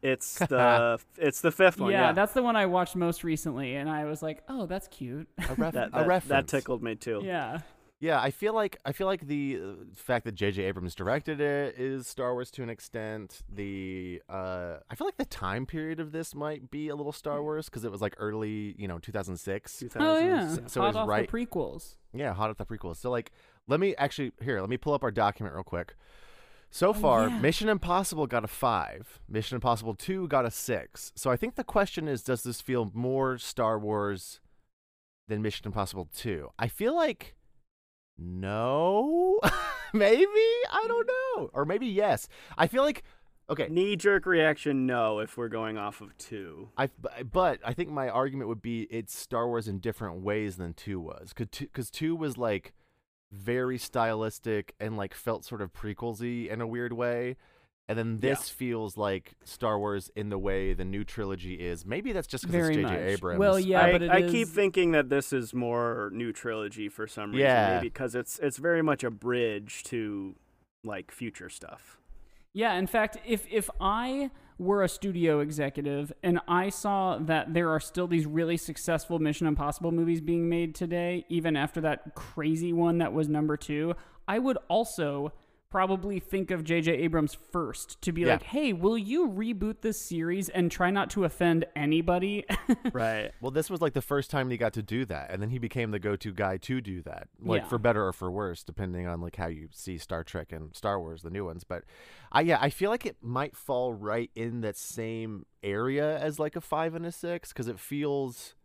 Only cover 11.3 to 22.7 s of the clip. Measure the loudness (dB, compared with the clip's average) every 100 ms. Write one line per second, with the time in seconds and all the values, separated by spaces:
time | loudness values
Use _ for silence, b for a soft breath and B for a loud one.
11.3 | 0 0 2 -2 -2 -4 -4 -8 -4 -2
12.3 | -2 -6 -8 -8 -10 -10 -8 -6 -8 -12
13.3 | -16 -14 -8 -6 -6 -6 -8 -8 -10 _
14.3 | -8 -6 -6 -6 -10 _ -6 -6 -4 -8
15.3 | -4 -4 -4 -4 -6 -6 -6 -6 -6 -8
16.3 | -6 -6 -6 -10 -8 -6 -4 -6 -6 -6
17.3 | -4 -4 -4 -6 -6 -6 -2 -4 -2 -4
18.3 | -2 -4 -4 -6 -6 -8 -8 -6 -6 -4
19.3 | -6 -4 -6 -6 -14 -10 0 2 4 4
20.3 | 2 0 -4 -4 0 2 2 2 2 0
21.3 | -2 -2 -4 -4 -6 -16 -20 -14 -6 -4
22.3 | -2 -2 -2 -8